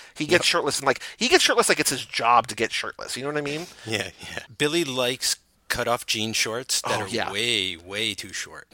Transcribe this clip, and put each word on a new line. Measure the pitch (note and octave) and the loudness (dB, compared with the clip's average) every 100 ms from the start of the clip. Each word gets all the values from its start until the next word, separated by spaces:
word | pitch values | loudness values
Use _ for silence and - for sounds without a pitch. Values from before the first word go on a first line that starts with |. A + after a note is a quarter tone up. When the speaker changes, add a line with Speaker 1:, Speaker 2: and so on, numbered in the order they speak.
| - | -12
Speaker 1:
he | - | -6
gets | D3+ F3 | 4 4
Speaker 2:
Yep. | - | 4
Speaker 1:
shirtless | E3+ C#3 - | 2 2 0
and, | C#3 | 2
like, | - - - | 0 -2 -2
he | B3+ | 4
gets | F4+ | 6
shirtless | - A3 G#3 | 6 4 4
like | D#3 | 4
it's | - | 2
his | B2+ G#2+ | -2 -4
job | - A#2 A#2+ - | 0 4 6 4
to | |
get | A2 A2 | 0 -2
shirtless, | - A2 - - B2 | -2 -6 -8 -10 -6
you | |
know | C#3 | -4
what | D3+ | -4
I | |
mean? | C#3+ D#3 F3 - | -4 -6 -8 -12
Speaker 2:
Yeah, | A2 G#2 F#2+ - | -4 -4 -4 -10
yeah. | - - - A#2+ | -12 -12 -8 -2
Billy | D3 E3+ | 0 2
likes | C#3+ B2+ B2 C3 - - _ _ - | 0 0 -2 0 -2 -4 _ _ -6
cut-off | A#2+ A#2 B2 - | -2 0 0 0
jean | A2+ A2 | -2 0
shorts | G#2+ A#2 A#2 C3 - | 0 -2 -2 -2 -2
that | A#2 G#2 | 0 -2
Speaker 1:
Oh, | |
Speaker 2:
are | G2 | -2
Speaker 1:
yeah. | A2+ F#2+ | -2 -2
Speaker 2:
way, | G2+ A#2+ A2 F#2 E2 | 0 2 2 0 -6
way | F2+ G2+ A2+ | -8 -4 -4
too | F#2+ G2 | -6 -8
short. | - F2+ D2+ - | -10 -10 -12 -8